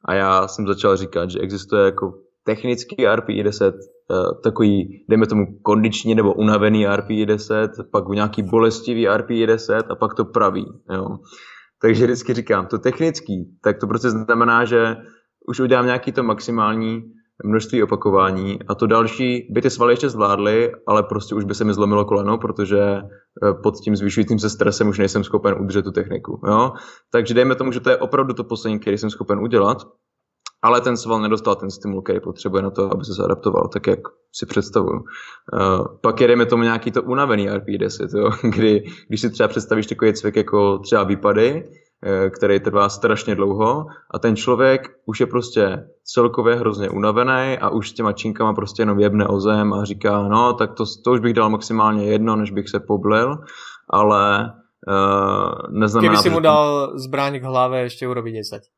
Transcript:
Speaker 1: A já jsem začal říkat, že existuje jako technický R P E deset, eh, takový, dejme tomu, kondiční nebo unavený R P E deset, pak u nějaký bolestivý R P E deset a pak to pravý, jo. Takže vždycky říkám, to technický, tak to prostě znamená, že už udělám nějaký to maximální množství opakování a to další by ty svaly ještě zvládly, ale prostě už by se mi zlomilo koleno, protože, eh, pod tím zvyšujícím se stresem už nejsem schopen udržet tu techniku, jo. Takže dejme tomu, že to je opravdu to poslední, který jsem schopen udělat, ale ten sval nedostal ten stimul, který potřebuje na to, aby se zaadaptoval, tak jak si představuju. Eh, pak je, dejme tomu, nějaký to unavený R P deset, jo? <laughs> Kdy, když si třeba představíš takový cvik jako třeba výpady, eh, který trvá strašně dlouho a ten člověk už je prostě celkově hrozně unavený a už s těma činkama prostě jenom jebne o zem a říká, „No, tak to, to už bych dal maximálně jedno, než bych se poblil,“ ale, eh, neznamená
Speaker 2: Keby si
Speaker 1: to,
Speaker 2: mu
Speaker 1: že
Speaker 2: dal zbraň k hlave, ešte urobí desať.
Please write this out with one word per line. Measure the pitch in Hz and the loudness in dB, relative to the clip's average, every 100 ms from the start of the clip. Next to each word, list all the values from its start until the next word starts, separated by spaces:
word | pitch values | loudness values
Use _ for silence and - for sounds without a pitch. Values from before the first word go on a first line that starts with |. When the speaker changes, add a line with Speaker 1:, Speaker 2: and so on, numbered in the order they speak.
Speaker 1:
A | - | -2
já | 95 98 95 98 | 0 4 2 2
jsem | - 101 | -4 -4
začal | 98 104 95 | 0 2 2
říkat, | 95 87 90 | 0 -4 -4
že | 92 | -4
existuje | 95 98 - 104 | -6 -6 -2 2
jako | 98 95 98 87 _ _ | 2 2 -8 -10 _ _
technický | - 107 127 120 - - 113 | -6 -4 -4 -6 -6 0 2
R | 113 | 2
P | - 104 | 0 -2
E | |
deset, | 104 104 - | -2 0 0
eh, | - - _ _ 95 90 - | 0 -18 _ _ -2 -2 -2
takový, | 113 113 107 98 87 - - | -4 2 2 2 -2 -10 0
dejme | 110 110 | 2 4
tomu, | 107 98 98 | 0 -2 -4
kondiční | - 107 110 104 113 | 0 2 2 -2 0
nebo | 113 101 | 2 2
unavený | 92 107 107 104 107 101 | 2 2 4 4 2 2
R | 101 | 0
P | - 107 | -2 -2
E | 107 | 0
deset, | 104 - 107 107 110 - | -2 0 -2 -2 -6 -4
pak | 104 90 | -4 -2
u | |
nějaký | 101 107 107 | -2 -2 -4
bolestivý | 98 117 113 110 - 117 107 | 0 4 4 2 -6 0 2
R | 107 | 0
P | - 117 | 0 0
E | 110 | 2
deset | 110 - 107 113 | 2 0 -2 -2
a | |
pak | 101 107 | -4 -4
to | - | -2
pravý, | 110 113 101 98 92 - - | -2 2 0 0 -8 -14 -10
jo. | 95 - 104 - - - - _ _ | -8 -8 -10 -16 -20 -20 -20 _ _
Takže | 113 107 | 2 4
vždycky | 120 117 - | 2 0 -4
říkám, | 117 - 101 95 | -6 0 -2 0
to | 110 | -2
technický, | 127 123 160 156 - 95 85 _ | -2 0 -2 -4 -8 -8 -8 _
tak | 104 104 | -2 0
to | 107 | -2
prostě | 110 123 | 0 0
znamená, | 110 110 117 117 117 | -2 0 2 4 4
že | 117 117 113 113 - _ _ _ - | 4 2 2 -2 -12 _ _ _ -10
už | 123 | -4
udělám | 127 127 123 | 2 2 2
nějaký | 123 127 | 0 -2
to | 127 | -4
maximální | 117 104 - 117 107 110 110 113 113 - _ _ | -2 -4 -4 0 0 0 -4 -6 -12 -20 _ _
množství | 104 110 107 123 | -2 0 0 0
opakování | 101 101 104 95 95 95 98 101 - | 0 0 2 2 2 0 -4 -8 -8
a | |
to | 101 110 | -2 2
další | 113 113 - 127 123 120 | 4 2 -2 -2 -2 -2
by | 101 | -2
ty | 131 | -2
svaly | 120 120 | 2 2
ještě | 123 139 | 4 2
zvládly, | 110 101 101 101 110 117 - - | 0 0 2 2 2 0 -4 0
ale | 104 | 0
prostě | 101 107 - | 2 -4 -4
už | 107 | -6
by | 98 | -4
se | 101 | -2
mi | 107 | 0
zlomilo | 101 101 104 | 2 2 2
koleno, | 104 101 101 113 | 2 0 0 -2
protože, | 113 - 95 101 | -2 -4 0 2
eh, | 101 98 98 - _ - 104 98 | 2 -2 -6 -20 _ -2 -2 0
pod | 107 104 | -2 -2
tím | - 101 | -4 -2
zvyšujícím | 101 113 104 110 | 0 -2 0 0
se | 104 | -2
stresem | 107 - 104 107 | 0 -2 2 0
už | 98 | 2
nejsem | 98 110 | 0 0
schopen | 104 101 101 98 | -2 0 0 -2
udržet | 98 98 | -2 -2
tu | 98 | -2
techniku, | 90 95 92 - - - | -4 -4 -8 -8 -6 0
jo. | 107 127 - - - _ | 2 2 -4 -20 -20 _
Takže | 117 104 | -2 2
dejme | 120 127 | 2 2
tomu, | 127 131 | 2 -2
že | 123 | -2
to | 127 | 0
je | 127 | 0
opravdu | - 135 135 | 2 -2 -2
to | 120 | -4
poslední, | 113 117 113 107 | -6 -6 -4 -4
který | 107 101 | -2 -2
jsem | 110 | -4
schopen | - - 101 | -6 -4 -2
udělat, | 117 113 101 120 - _ _ _ _ _ - _ | 2 4 4 0 -8 _ _ _ _ _ -20 _
ale | 113 120 | 2 4
ten | 123 117 | 2 -2
sval | 113 113 | -2 -2
nedostal | 107 110 110 | 0 0 0
ten | 98 98 | -2 -4
stimul, | - 104 95 | -8 -8 -6
který | 92 92 | -4 -4
potřebuje | 87 90 101 95 | -4 -8 -4 -2
na | 98 | -2
to, | 98 98 | -2 -2
aby | 95 | -2
se | 110 | -4
zaadaptoval, | 92 92 - 104 - - | -4 -2 0 0 0 -2
tak | 104 - | -2 -2
jak | 95 - _ _ | -2 -4 _ _
si | - - | -14 -6
představuju. | 104 98 113 90 - | -4 -2 -2 -2 -4
Eh, | - - - - - - 95 92 - - | -8 -18 -20 -20 -8 -2 0 0 -2 -2
pak | 113 113 | -2 4
je, | 123 | 6
dejme | 120 117 | 6 4
tomu, | 117 | 2
nějaký | 117 113 120 | 2 0 -2
to | 120 | -4
unavený | 120 131 139 107 101 | -2 -2 0 0 0
R | 101 | -4
P | 101 98 | -6 -4
deset, | 101 - - | -4 -4 -6
jo? | 101 107 107 | 0 0 0
<laughs> | 120 | -2
Kdy, | 107 110 104 101 - _ | 2 4 2 0 -18 _
když | 110 | -4
si | 120 | -4
třeba | 101 107 | 0 0
představíš | - 107 110 104 | 0 -2 -2 -2
takový | 110 110 | 0 0
cvik | 107 107 104 | 0 -2 -2
jako | 104 104 101 98 | 0 2 2 0
třeba | - 107 | 0 0
výpady, | 95 98 104 101 117 151 - - _ _ | 2 0 2 2 2 0 -10 -20 _ _
eh, | - 95 95 | -4 -2 -2
který | - 101 98 | 0 2 2
trvá | 98 101 101 | 2 2 0
strašně | - 113 107 - | 0 0 0 -2
dlouho | 98 98 101 110 143 156 - _ | -2 0 2 0 0 -6 -16 _
a | - | -2
ten | 120 107 | -2 0
člověk | - 120 131 131 - _ - | 0 4 4 2 -2 _ -10
už | 107 | -2
je | 120 | 0
prostě | 120 117 113 98 95 - _ | 0 -2 0 0 0 -12 _
celkově | - - 120 117 113 120 | -4 0 2 2 2 2
hrozně | 113 101 95 | 0 -2 -4
unavený | 98 107 107 123 131 131 131 | -2 0 2 2 0 -2 -2
a | 101 | -2
už | 110 104 | -2 -6
s | |
těma | - 107 | -4 -4
činkama | 104 113 104 110 | -4 -6 -2 -2
prostě | 101 104 - | -2 -6 -2
jenom | 107 101 | 0 2
jebne | 104 104 98 | 2 2 0
o | 101 | 0
zem | 101 107 104 | 2 2 0
a | 101 | -2
říká, | 104 101 104 104 | -4 -2 -2 0
„No, | 101 110 120 | 0 2 2
tak | 120 120 | 0 -4
to, | - 104 - | -4 -8 -4
to | 120 | 0
už | 123 | 2
bych | 117 | 2
dal | 113 110 | 2 2
maximálně | 107 - 113 107 107 104 | 0 -2 0 2 2 0
jedno, | 107 110 107 | 0 0 0
než | 104 | -2
bych | 98 101 | -4 -4
se | 101 | -6
poblil,“ | - 101 101 107 127 151 151 - - - _ | -2 -2 2 2 0 -4 -12 -20 -20 -20 _
ale, | 98 107 104 101 101 113 - _ _ - | 2 4 4 4 2 -2 -12 _ _ -2
eh, | 98 98 98 98 101 95 - - | 0 2 2 0 0 -2 -4 -6
neznamená | 104 107 113 110 | 0 2 4 4
Speaker 2:
Keby | 104 | 4
si | 175 | 2
Speaker 1:
to, | |
Speaker 2:
mu | 165 | 4
Speaker 1:
že | |
Speaker 2:
dal | 156 151 147 143 139 143 | 4 4 4 0 -2 -6
zbraň | 131 135 139 139 | -6 -4 -4 -4
k | |
hlave, | 131 127 127 127 | -2 0 0 0
ešte | 123 117 127 | -4 -6 -6
urobí | 123 113 | -4 -6
desať. | 110 104 98 _ | -10 -10 -14 _